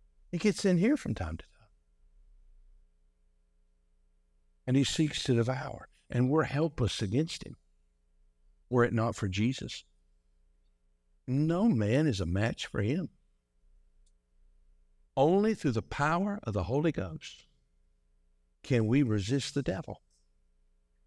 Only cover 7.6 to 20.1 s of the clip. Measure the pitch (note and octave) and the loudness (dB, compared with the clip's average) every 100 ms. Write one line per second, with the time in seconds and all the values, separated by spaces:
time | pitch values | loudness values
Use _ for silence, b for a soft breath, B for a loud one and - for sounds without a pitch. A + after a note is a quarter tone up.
7.6 | _ _ _ _ _ _ _ _ _ _ | _ _ _ _ _ _ _ _ _ _
8.6 | - B2 A#2+ A2+ A#2 - G2+ F#2+ A2+ C3+ | -2 2 4 2 0 -2 -2 0 0 -2
9.6 | - - - _ _ _ _ _ _ _ | -8 -12 -18 _ _ _ _ _ _ _
10.6 | _ _ _ _ _ _ - C3 D#3 E3+ | _ _ _ _ _ _ -4 0 0 2
11.6 | A3+ C3 G#2 B2+ D#3 G2 E2+ F#2 A2 - | 2 2 2 2 2 0 -2 0 -2 -4
12.6 | - - G#2 D#3+ E3 _ _ _ _ _ | -6 -4 -2 -2 -4 _ _ _ _ _
13.6 | _ _ _ _ _ _ _ _ _ _ | _ _ _ _ _ _ _ _ _ _
14.6 | _ _ _ _ _ - D3 F#3+ G#3+ G#3+ | _ _ _ _ _ 2 4 4 2 0
15.6 | D3 A2 - - D3 E3+ G3+ G3+ - G2+ | 0 -2 -4 -2 -2 0 -2 -4 -4 -4
16.6 | F2 C3+ D#3+ C#3 F#2+ D#3 - - _ _ | -2 0 0 -2 -6 -10 -16 -20 _ _
17.6 | _ _ _ _ _ _ _ _ _ _ | _ _ _ _ _ _ _ _ _ _
18.6 | - B2 A2 C3+ B2+ G#2+ G2 C3+ - C#3+ | 0 2 4 2 2 0 0 -2 -2 -4
19.6 | C3+ F#3 - - _ | -4 -4 -8 -14 _